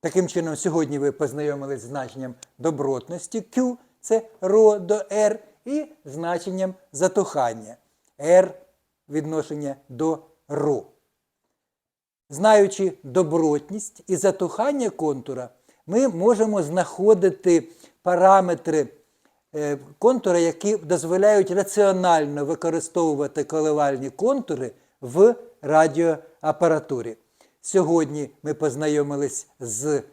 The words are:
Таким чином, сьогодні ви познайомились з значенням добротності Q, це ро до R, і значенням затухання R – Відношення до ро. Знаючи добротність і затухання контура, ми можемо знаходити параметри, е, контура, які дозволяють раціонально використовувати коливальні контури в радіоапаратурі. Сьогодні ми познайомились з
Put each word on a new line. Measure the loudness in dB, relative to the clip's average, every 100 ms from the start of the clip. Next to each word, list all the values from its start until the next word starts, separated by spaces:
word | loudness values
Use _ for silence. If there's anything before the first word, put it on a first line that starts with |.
Таким | -2 -2 0
чином, | -2 -4 -4
сьогодні | -2 -2 -2 -2
ви | -4
познайомились | -2 -6 -4 -6 -6 -8 -10
з | -10
значенням | -10 -10 -12 -14 -16 -20 _
добротності | -6 -2 -4 -4 -8 -14 -10 -10 -6 -2
Q, | -2 -4 _ _
це | -2 -2 -2 _
ро | 2 6 6 4
до | -2 -2 -2
R, | 0 0 0 -10 _ -6
і | -6 -6 _ -18
значенням | -10 -6 -6 -6 -4 -4 -6 _
затухання | -2 -2 0 -2 -2 -2 -4 -14 -20 _ _ _ _
R – | 4 6 6 -2 _ _ _ _ _
Відношення | -6 -4 -6 -6 -8 -8 -10 _
до | -4 -4 -4 _ _ _
ро. | -4 -2 -2 -6 _ _ _ _ _ _ _ _ _ _ _ _ _ _
Знаючи | -2 4 6 4 2 -4 -4
добротність | -4 0 0 2 0 0 -4 -14 -14 _ -6
і | 0
затухання | 0 0 -4 -2 -2 -2 -4
контура, | -4 -4 -4 -8 -12 -12 _ _ _ -4
ми | 0 0
можемо | 2 2 2 2 0
знаходити | -2 -2 -4 0 4 4 4 0 2 2 0 -18 -20 _
параметри, | -2 4 8 6 4 -2 -2 -2 -2 -8 _ _ _ _ _ -8
е, | -6 -6 -10 0
контура, | 2 2 0 2
які | 2 0 -2 -4
дозволяють | -2 -4 -2 2 4 4 2
раціонально | 0 -2 2 2 4 2 2 2 -4 -4
використовувати | -4 -2 -4 -4 -2 0 0 -4 -4
коливальні | -4 -2 0 0 0 -2 -8
контури | -4 -2 -2 -4 -8 -8 -12 _ _
в | -8 4 4 4 -8 _
радіоапаратурі. | 2 4 4 2 0 0 -6 _ -4 0 2 0 -2 -8 -8 -12 _ _ _ _
Сьогодні | -2 0 2 2 0 -4 -10 _
ми | -10
познайомились | -4 -4 -2 -2 0 -2 -2 -4 -6 -14 _
з | -12 -8 -2 -4 -4